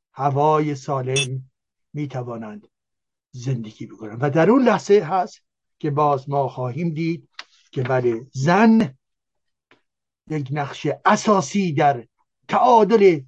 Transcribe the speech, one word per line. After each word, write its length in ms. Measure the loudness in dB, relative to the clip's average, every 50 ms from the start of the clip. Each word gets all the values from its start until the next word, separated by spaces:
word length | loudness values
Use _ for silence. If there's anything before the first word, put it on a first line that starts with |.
| _ _ _
هوای 600 | -4 -4 -2 0 2 2 2 2 2 0 -2 -4
سالم 760 | -8 -6 -6 -6 -6 -4 -4 -4 -4 -4 -6 -8 -10 -12 _ _ _ _ _ _ _ _ _ -10
می‌توانند 760 | -10 -10 -8 -8 -10 -10 -10 -10 -12 -12 -14 -16 -18 -20 _ _ _ _ _ _ _ _ _ _ _ _ _
زندگی 560 | -18 -10 -6 -6 -6 -6 -6 -12 -14 -16 -18
بکنند. 360 | -18 -16 -16 -16 -14 -8 -4 -4
و 60 | -2
در 200 | 0 2 2 4
اون 140 | 4 4 4
لحظه 380 | 2 2 0 2 2 2 2 2
هست 380 | 0 -2 -4 -4 -4 -8 _ _ _ _ _ _ _ _ -8
که 120 | -6 -4
باز 380 | -2 0 0 0 0 -2 -4 -4
ما 180 | -4 -2 -2
خواهیم 460 | -4 -4 -6 -8 -6 -6 -4 -6 -4 -4
دید 360 | -4 -4 -4 -4 -6 -10 _ _ -20 -20 _ _ _ _ _
که 120 | -8 -6 -4
بله، 440 | -2 -2 0 0 0 -2 -2 -8 -10
زن 680 | -8 -4 0 2 4 4 6 6 4 4 2 0 -4 _ _ _ _ _ _ _ _ _ _ _ _ _ _ _ _ _ _ _ _ _ _ _ _ _ _ -8
یک 200 | -6 -6 -6 -4
نقش 360 | -6 -6 -6 -8 -8 -6 -4 -6 -4 -2 0
اساسی 680 | 0 0 0 2 2 2 2 0 -2 -2 -2 -2 -2 0
در 340 | 2 2 2 2 0 -6 _ _ _ _ _ _ _ _
تعادل 720 | -4 -2 2 4 6 6 6 6 6 4 6 6 6 6 4 -4